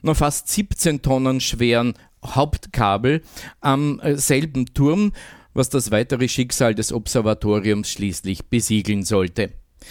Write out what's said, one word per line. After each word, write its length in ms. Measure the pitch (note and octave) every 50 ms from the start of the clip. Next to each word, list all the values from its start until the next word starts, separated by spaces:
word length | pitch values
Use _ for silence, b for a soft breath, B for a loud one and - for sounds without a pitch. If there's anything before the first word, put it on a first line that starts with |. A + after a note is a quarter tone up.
| B
noch 140 | D#3 D#3
fast 320 | - D3 D3 - - - -
siebzehn 520 | - G3+ G3+ - - - - E3 D3 C3
Tonnen 400 | - C3 C3 C3 C3 C3 C3 B2+
schweren 540 | - - B2+ A#2 B2 A#2+ A#2 A#2 A#2+ A#2+ - b b b _ _ -
Hauptkabel 1000 | B2 - C3+ D3 D3 - - - - - A#2+ A2 G2 G2 G2+ A#2+ C3 D#3 D#3+ B B B B B B B B
am, 400 | - C#3+ C3+ C#3 D3 D3 C3+ -
äh, 160 | - D3 C#3+
selben 500 | C#3+ - - C3+ C3 D#3+ D#3 C3 C3 B2 - -
Turm, 380 | C#3+ C#3 D3 E3 G3+ G#3 G3+ B B B B B B B B -
was 140 | - B2+ -
das 200 | - C3 - G#2
weitere 380 | G#2+ G#2+ B2 - C3+ A#2+ B2+
Schicksal 480 | A#2+ - C3+ B2 A#2+ - - B2+ A2+ G#2+
des 180 | A2+ A2 - A#2+
Observatoriums 960 | A2+ - - - B2 G#2 G#2+ G#2+ - - G#2 G#2 G#2+ F#2+ G#2+ G#2 G#2 G#2 -
schließlich 560 | - - G#2 G2 E2 - - F#2+ F#2+ - -
besiegeln 580 | - B2 A#2 - - A2 G#2+ F2+ G#2 G#2 G2+ F#2
sollte. 460 | - A2 F#2+ F#2 F2 - A2+ G2 - - - - _ _ - B B